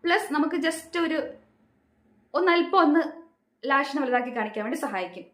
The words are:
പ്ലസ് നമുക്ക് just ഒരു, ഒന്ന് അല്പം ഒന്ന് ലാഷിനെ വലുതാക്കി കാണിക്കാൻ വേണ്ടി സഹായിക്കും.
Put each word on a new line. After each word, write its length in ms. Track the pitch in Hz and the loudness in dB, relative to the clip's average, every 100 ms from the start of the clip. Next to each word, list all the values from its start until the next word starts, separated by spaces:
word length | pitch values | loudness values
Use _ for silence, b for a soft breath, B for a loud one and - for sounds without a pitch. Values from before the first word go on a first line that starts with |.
പ്ലസ് 240 | 339 381 - | 2 0 0
നമുക്ക് 220 | 294 311 339 | -2 0 0
just 280 | 320 320 - 349 | -2 -4 -6 -2
ഒരു, 140 | 320 311 - - _ _ _ _ _ _ _ _ _ | 0 -2 -4 -12 _ _ _ _ _ _ _ _ _
ഒന്ന് 180 | 294 359 | 0 4
അല്പം 240 | 339 339 381 | 2 4 4
ഒന്ന് 160 | 302 311 311 - - _ _ _ 262 | 6 4 2 -8 -20 _ _ _ 0
ലാഷിനെ 300 | 269 285 277 | 0 0 -2
വലുതാക്കി 300 | 262 247 247 | 0 0 0
കാണിക്കാൻ 280 | 233 214 214 | -4 -4 -4
വേണ്ടി 120 | 214 311 | -6 -4
സഹായിക്കും. 400 | 269 190 180 180 - | -4 -6 -8 -10 -18